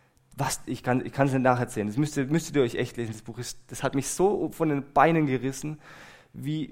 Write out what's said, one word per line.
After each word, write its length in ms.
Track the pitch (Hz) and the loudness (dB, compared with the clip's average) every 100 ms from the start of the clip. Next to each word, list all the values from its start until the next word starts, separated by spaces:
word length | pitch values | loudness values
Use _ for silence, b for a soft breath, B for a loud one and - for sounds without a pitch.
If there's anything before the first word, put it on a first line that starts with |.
| _ _ _ - | _ _ _ -6
Was, 260 | 139 - - | -4 -4 -8
ich 180 | 127 | -6
kann, 220 | 131 123 - | 0 0 0
ich 80 | |
kann's 180 | - 139 | 2 2
nicht 100 | 131 | 4
nacherzählen. 460 | 127 120 120 113 104 | 4 4 0 -2 -2
Das 100 | 117 | 0
müsst 200 | 147 143 | 0 0
ihr, 80 | 131 | 0
müsstet 320 | 160 - 143 | 0 2 2
ihr 60 | |
euch 120 | 120 - | 2 0
echt 220 | 120 - | -4 -4
lesen. 160 | 110 | -8
Das 80 | 110 | -8
Buch 160 | - 113 | -12 -12
ist, 220 | 120 - - | -12 -12 -14
das 140 | - | -6
hat 140 | 135 139 | -2 -2
mich 140 | - | -4
so 400 | - 190 - 156 | 2 2 2 -4
von 180 | - 165 | -2 0
den 220 | 143 127 | 0 0
Beinen 340 | 143 156 160 147 | 4 6 6 2
gerissen, 540 | 127 127 131 151 151 B B B B B | 0 -2 -6 -10 -10 B B B B B
wie, 360 | 117 131 156 143 | -10 -6 -4 -6